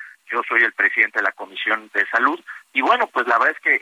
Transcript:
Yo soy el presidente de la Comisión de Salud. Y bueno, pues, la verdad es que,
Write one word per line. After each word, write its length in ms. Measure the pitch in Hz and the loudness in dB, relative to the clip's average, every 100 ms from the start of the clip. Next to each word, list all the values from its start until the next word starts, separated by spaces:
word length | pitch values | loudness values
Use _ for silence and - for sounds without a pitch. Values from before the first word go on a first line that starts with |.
| - - - | -10 -20 -8
Yo 100 | 117 - | -6 0
soy 140 | 117 | 2
el 100 | 113 | 2
presidente 460 | - 98 - 110 110 | 2 0 2 0 0
de 60 | |
la 80 | 98 | -2
Comisión 580 | - 95 95 113 110 107 | -4 -14 -6 -2 -4 -4
de 160 | 104 98 | -4 -2
Salud. 320 | 117 135 160 - - - | 2 0 -2 -10 -20 -8
Y 80 | 135 | -2
bueno, 260 | 135 - 110 | 2 2 0
pues, 180 | 127 123 | -2 0
la 100 | 117 | 2
verdad 200 | 139 160 | 2 0
es 40 | |
que, 120 | 160 135 | -2 0